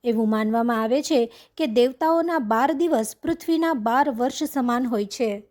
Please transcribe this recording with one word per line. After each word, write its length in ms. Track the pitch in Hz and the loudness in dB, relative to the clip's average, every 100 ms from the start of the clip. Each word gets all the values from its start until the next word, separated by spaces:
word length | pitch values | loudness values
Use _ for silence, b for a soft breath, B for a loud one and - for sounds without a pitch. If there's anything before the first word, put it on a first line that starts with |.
એવું 260 | 240 220 220 | 0 0 0
માનવામાં 540 | 214 214 226 233 226 | 0 0 0 0 0
આવે 180 | 220 262 | 0 0
છે 320 | - 285 233 B B - | 2 0 0 B B -6
કે 100 | 311 | -2
દેવતાઓના 720 | 220 247 262 320 330 339 330 | 2 0 2 0 2 2 -2
બાર 340 | 214 220 277 | 0 2 2
દિવસ 420 | 320 339 269 220 - | 2 2 2 -2 -6
પૃથ્વીના 500 | 311 320 - 320 330 | -4 -4 0 0 2
બાર 360 | 302 214 247 294 | 0 0 2 0
વર્ષ 340 | 226 247 269 | 0 -2 -2
સમાન 420 | 294 277 247 240 254 | -4 -2 0 0 0
હોય 200 | 220 202 | -2 -4
છે. 380 | - 226 202 - | -4 -4 -4 -12